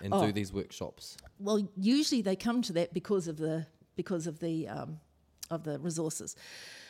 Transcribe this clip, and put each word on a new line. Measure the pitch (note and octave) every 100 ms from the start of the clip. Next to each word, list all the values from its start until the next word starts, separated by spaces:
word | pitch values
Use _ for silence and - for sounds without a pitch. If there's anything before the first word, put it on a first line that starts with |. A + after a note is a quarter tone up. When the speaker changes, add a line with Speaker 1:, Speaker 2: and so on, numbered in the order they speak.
Speaker 1:
and | G2
Speaker 2:
Oh. | - G#2+
Speaker 1:
do |
these | G2+ F#2+
workshops? | G2 - - F2 - - - - -
Speaker 2:
Well, | G3+ G#3+ F#3+ F#3
usually | G3+ C#4 D4+ B3+
they | G3 F#3+
come | A#3 A#3+
to | A3+
that | E3+ E3+
because | F3+ - G3 E3
of | D#3
the, | D#3 D#3+ D3+ _ _
because | - E3 F3 D#3+
of | D#3
the, | E3+ D#3+ G2+
um, | C3 D#3 D#3 - _ _ _ -
of | E3
the | D#3+ C#3
resources. | E3+ D#3+ D#3 - - - - - - -